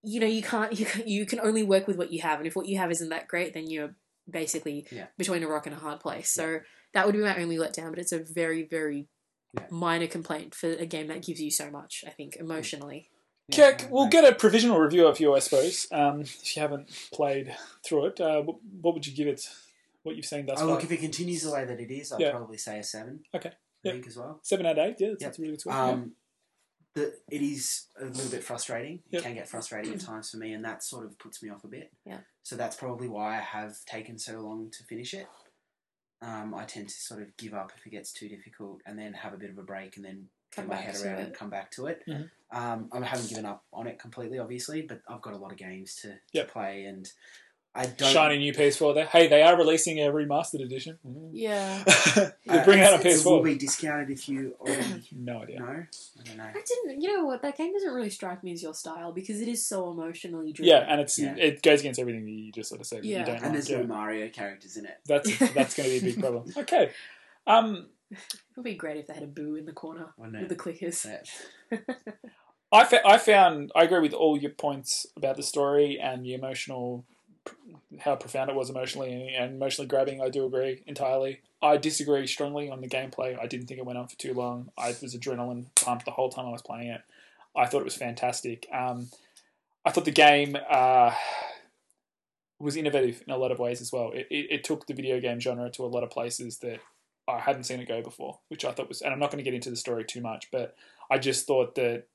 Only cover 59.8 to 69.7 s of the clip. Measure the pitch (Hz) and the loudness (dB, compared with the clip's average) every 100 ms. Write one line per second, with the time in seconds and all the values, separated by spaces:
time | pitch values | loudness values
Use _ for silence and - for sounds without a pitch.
59.8 | 180 170 160 170 180 165 156 151 165 143 | -6 -6 -8 -10 -10 -8 -8 2 10 10
60.8 | - 147 143 - 139 139 160 143 160 143 | 10 0 2 0 -2 4 4 6 8 8
61.8 | 139 127 123 113 107 107 107 110 110 - | 6 -2 -4 -4 -8 -12 -12 -10 -10 -12
62.8 | 117 113 220 196 120 117 120 151 139 127 | -12 -8 -4 -2 -2 -2 -2 -2 -2 -2
63.8 | 117 107 107 107 110 120 101 101 - 107 | -2 -4 -4 -4 -6 -8 -10 -10 -16 -14
64.8 | 98 73 - 143 208 208 254 - 262 - | -14 -16 0 2 2 2 4 4 0 0
65.8 | 135 127 190 - 131 120 123 285 - 349 | 0 2 0 0 -2 -2 -6 -8 2 4
66.8 | 170 - - - _ _ - 226 220 202 | 4 0 -20 -20 _ _ 4 4 4 -6
67.8 | - _ _ 196 - - _ - 240 180 | -10 _ _ -20 -14 -16 _ -12 -10 -8
68.8 | 160 151 143 151 143 147 151 156 156 | -8 -10 -10 -12 -12 -10 -8 -8 -10